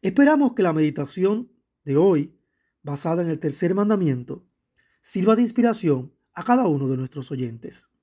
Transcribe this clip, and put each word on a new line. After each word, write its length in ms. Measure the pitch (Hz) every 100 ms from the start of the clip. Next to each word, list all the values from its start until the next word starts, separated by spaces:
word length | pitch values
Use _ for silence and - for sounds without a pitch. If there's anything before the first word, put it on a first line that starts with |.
Esperamos 520 | 196 190 285 302 277
que 100 | 240
la 100 | 185
meditación 760 | 156 156 147 139 - 185 214 247 _ _ _
de 140 | 147 139
hoy, 380 | 190 160 147 _ _ _ _ _
basada 400 | 151 139 165 170
en 80 | 170
el 100 | 160
tercer 360 | 165 135 175 185
mandamiento, 680 | 208 208 170 127 123 139 _ _ _ _ _ _
sirva 340 | - 196 190 220
de 60 |
inspiración 720 | 233 233 233 220 170 135 127 _ _
a 100 | -
cada 240 | 175 247 220
uno 200 | 147 135
de 100 | 131
nuestros 320 | 131 143 127
oyentes. 580 | 135 123 117 117 - _ _